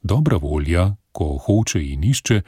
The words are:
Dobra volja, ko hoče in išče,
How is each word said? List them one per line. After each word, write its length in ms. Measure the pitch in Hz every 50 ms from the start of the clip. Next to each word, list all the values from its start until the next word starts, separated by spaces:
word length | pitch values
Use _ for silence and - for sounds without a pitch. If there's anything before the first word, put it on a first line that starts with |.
| -
Dobra 340 | 87 95 135 156 147 123
volja, 600 | 87 73 71 76 76 73 71 85 87 90 98 101 - _ _ _
ko 260 | - - 76 71 69
hoče 460 | - - 101 107 110 - - 95 76
in 200 | 67 67 69 78
išče, 380 | 113 135 - _ - 123 104 95